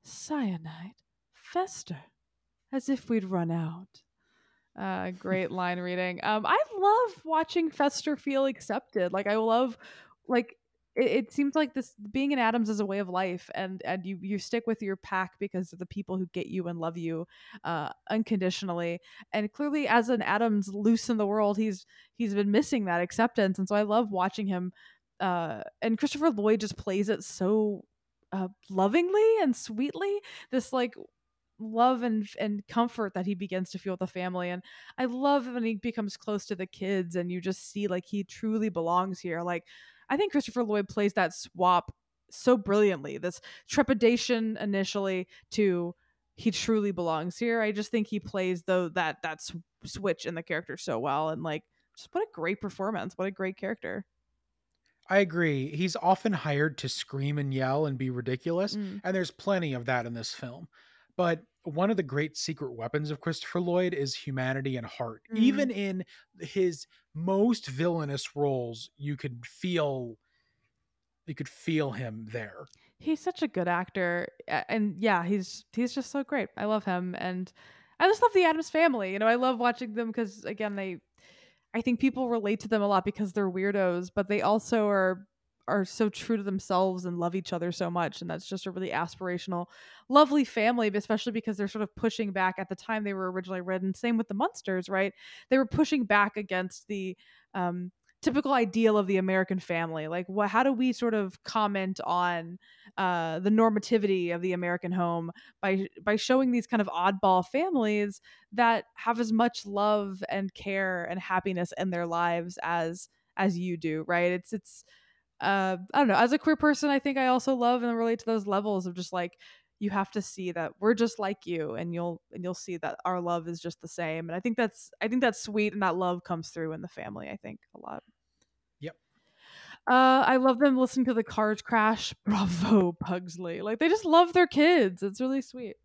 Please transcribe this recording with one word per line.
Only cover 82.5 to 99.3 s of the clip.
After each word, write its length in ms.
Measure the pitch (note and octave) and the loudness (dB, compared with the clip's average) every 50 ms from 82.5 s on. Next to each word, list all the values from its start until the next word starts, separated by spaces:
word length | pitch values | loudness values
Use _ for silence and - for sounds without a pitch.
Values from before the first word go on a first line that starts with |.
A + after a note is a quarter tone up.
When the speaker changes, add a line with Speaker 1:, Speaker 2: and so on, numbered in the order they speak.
| G#3+ G#3 | 0 0
Speaker 1:
to 60 | - | 0
them 140 | G3+ A3+ G#3+ | 0 0 2
a 60 | G3+ | 4
lot 180 | G3+ G3+ F#3+ F#3+ | 4 4 2 2
because 280 | G3+ - - G#3+ F#3+ F3 | 0 -2 -2 -4 -2 0
they're 160 | G#3 G3+ F#3+ | 0 0 0
weirdos, 600 | F3 F#3+ F#3+ G3+ G3 G3+ F#3+ F3+ F3 F3 F#3 F3+ _ | 0 0 0 0 2 2 2 2 2 0 -4 -2 _
but 140 | G3+ G3 | -4 0
they 140 | G3 G#3 G3+ | 0 0 2
also 460 | - G3 G#3+ A3 - - A#3+ A3+ G#3 | 4 2 2 2 2 0 0 2 2
are, 400 | G#3 G3+ G3 F#3 F#3 F#3 F#3 G3 _ _ _ _ _ _ _ _ | 4 4 4 2 2 0 -2 -8 _ _ _ _ _ _ _ _
are 200 | - - G3+ F#3+ | -2 0 0 0
so 240 | - - - A3+ G#3 | -2 0 0 0 0
true 260 | - - - - A3+ | 0 -4 -2 -2 -2
to 80 | G#3+ G3 | -2 -2
themselves 640 | G3+ F#3+ G3 - - G3 F3+ F#3+ F#3+ F#3 F#3 F3+ | -4 -4 -4 -2 0 2 4 4 2 0 -2 -4
and 120 | F3+ F3 | -4 -2
love 180 | F3 E3+ E3+ F3 | -2 -2 0 -2
each 180 | F#3+ E3+ - F#3 | -4 -4 -4 -4
other 180 | E3+ E3+ F3 | -2 -2 -4
so 180 | E3 - F#3 E3+ | -2 -2 -4 -2
much, 320 | F3 F3 E3+ D3+ - - | 0 0 -2 -2 -4 -8
and 80 | F3+ E3+ | -8 -8
that's 160 | D#3+ E3 - | -8 -8 -8
just 200 | - G3 F#3 - | -8 -10 -8 -8
a 60 | G3 | -8
really 180 | F3+ F#3 F#3+ F3+ | -8 -6 -6 -4
aspirational, 800 | - C#3+ E3+ E3 - - F#3+ F3+ F3+ F3 - - F3+ F3 F3 _ - - - - - - _ _ | -2 -4 -4 -4 -6 -8 -6 -6 -6 -6 -6 -6 -6 -6 -6 _ -14 -20 -20 -20 -20 -20 _ _
lovely 340 | B3+ C#4+ D4+ C4 C#4+ D4+ C4 | 6 6 8 8 6 2 2
family, 480 | - - A#3 G#3+ A3+ B3 A#3+ A3+ G#3 F#3+ | 2 0 2 2 2 4 2 0 2 0
especially 380 | G#3 - - A3 G#3+ - B3 | 0 0 0 -2 -2 -2 -4
because 240 | G#3 A3+ - A3 G#3 | -4 -4 -4 -4 -4
they're 140 | F#3 G3+ G3 | -4 -4 -4
sort 120 | - A3 | -2 -6
of 140 | G#3+ F#3 _ | -6 -6 _
pushing 360 | - - A3+ - - A3 G3+ | -2 -2 -2 0 -2 -4 -2
back 240 | F3+ F#3+ F#3 F#3 F#3 | 0 0 0 0 0
at 100 | - G3 | -2 -6
the 80 | - F#3+ | -8 -8
time 300 | - - - A3+ G#3+ G#3 | -10 -6 -4 -4 -2 -2
they 80 | G3+ G3 | -4 -4
were 180 | F#3+ F#3+ F#3 | -4 -4 -4
originally 300 | F3+ F#3 F3+ F#3 F#3+ F#3 | -4 -6 -6 -6 -8 -6
written. 320 | F3+ F#3 F#3 F#3 F#3 F#3+ F#3 | -4 -4 -2 -2 -2 -2 -4
Same 240 | - - A#3+ A#3 | -2 0 0 2
with 100 | A3+ A3+ | 0 0
the 60 | _ G3+ | _ -2
Munsters, 560 | G3+ C4+ G4+ - - - - F#3+ F#3 F3+ - | -2 -2 -2 -2 -6 -6 -4 -4 -4 -2 -2
right? 240 | G3 F#3+ G3 G3+ - - - - - - - _ | 0 0 0 0 -4 -10 -20 -20 -20 -20 -2 _
They 80 | C4 | 4
were 80 | C4 C4+ | 4 4
pushing 380 | - - - D#4 - D#4 C#4 A#3+ | 2 2 2 2 4 2 0 2
back 320 | G3 G#3 G#3 G3+ G#3 - | 4 4 4 4 2 0
against 520 | G#3+ G#3 F#3 F#3+ F#3 F#3 F#3 - - - - | -6 -6 -2 -2 -2 -2 -4 -8 -14 -10 -8
the, 280 | G#3 G3 F#3+ F#3+ F#3 _ _ _ _ _ _ _ - | -6 -6 -6 -6 -8 _ _ _ _ _ _ _ -4
um, 400 | G3 F3+ F3 F3 F3+ F3+ F3+ _ _ _ _ _ _ | -2 -2 -2 -2 -4 -8 -10 _ _ _ _ _ _
typical 320 | - D#4 B3 C#4+ - C4+ C#4 | -2 0 0 2 2 2 2
ideal 440 | B3 A#3 G3 F3+ A3+ A3+ A3 G#3 | 2 2 2 2 4 4 6 6
of 100 | G#3 G3 | 4 2
the 100 | F#3 G3 | 4 2
American 420 | F#3 F#3 F#3+ | 2 2 2